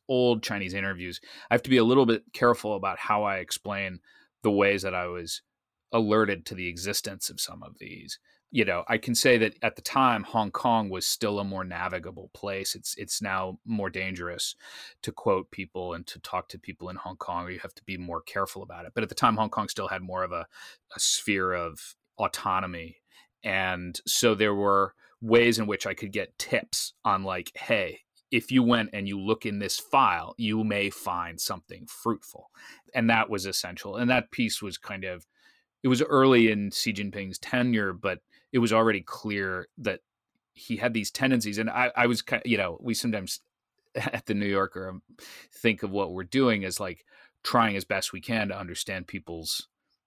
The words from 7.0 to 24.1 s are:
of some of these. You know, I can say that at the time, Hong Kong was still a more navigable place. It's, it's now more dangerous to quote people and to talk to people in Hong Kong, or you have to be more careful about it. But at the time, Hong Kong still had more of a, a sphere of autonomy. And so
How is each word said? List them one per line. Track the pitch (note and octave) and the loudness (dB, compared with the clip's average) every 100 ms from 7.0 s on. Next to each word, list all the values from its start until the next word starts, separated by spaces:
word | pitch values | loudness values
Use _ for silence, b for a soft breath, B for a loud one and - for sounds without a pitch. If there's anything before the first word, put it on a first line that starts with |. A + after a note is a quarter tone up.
| - G2 - | -4 -6 -8
of | G2 | -6
some | - F2 | -8 -8
of | - - | -16 -16
these. | - F#2 - - _ _ _ | -16 -16 -14 -14 _ _ _
You | - | 0
know, | G2+ F2 - | 2 0 0
I | A2+ | -2
can | - | 0
say | A#2 C3+ A#2+ | 2 6 6
that | A2 - | 4 0
at | A2+ - | -4 -4
the | |
time, | - C3+ C3 A2+ | -4 2 4 2
Hong | G2+ A#2+ G#2+ | 0 -2 0
Kong | - B2 A2+ G#2 | 0 2 2 2
was | F#2 - | -2 -2
still | - A2 G#2 | 0 0 0
a | |
more | G2+ F#2+ | -2 -4
navigable | F#2 F2 F#2 F2+ F#2 F2+ F#2+ | -6 -6 -4 -4 -8 -12 -16
place. | - G2+ G2 G2 | -10 -6 -4 -6
It's, | - - - | -6 -8 -10
it's | G2 - | -6 -6
now | G#2 F#2+ F#2 F#2 - | -2 -2 -4 -8 -6
more | A2 G2 | -2 -2
dangerous | F#2 F#2+ F#2 F2 E2+ - - B B B B | -4 -6 -6 -8 -6 -6 -8 B B B B
to | - | -10
quote | - - F#2+ F2+ | -4 0 0 0
people | - F2+ - F2+ | -12 -12 -8 -8
and | E2+ F2 | -8 -10
to | - | -14
talk | - F#2 - | -6 -6 -6
to | F2 | -14
people | - F2+ F2+ | -16 -14 -12
in | F#2 | -12
Hong | F#2 F2+ | -12 -12
Kong, | - F2 | -8 -6
or | F2 | -6
you | F2+ | -10
have | - | -12
to | - | -16
be | - F#2 | -12 -10
more | F2 E2+ | -6 -8
careful | - - G2 - | -6 -4 -4 -4
about | G2 F2 F2 | -14 -14 -10
it. | |
But | - | -4
at | A2 | -4
the | |
time, | - A#2+ A2 | 2 2 4
Hong | G#2+ | 0
Kong | - G2+ | -2 -6
still | - F#2+ | -6 -6
had | F#2+ | -6
more | F#2 F#2 | -6 -6
of | F#2 | -4
a, | F2 E2 B B B _ - | -6 -8 B B B _ -4
a | |
sphere | - - - G2 F#2 | 0 0 0 0 2
of | F2+ E2+ D2+ - - _ - | 0 -4 -8 -18 -20 _ -4
autonomy. | G2+ - G2+ F#2+ F#2 F2 E2 - _ b b _ | -2 -2 0 0 0 -8 -12 -16 _ b b _
And | G#2+ F#2+ F#2 F#2 F2+ E2+ | -4 0 0 -2 -6 -10
so | - | -4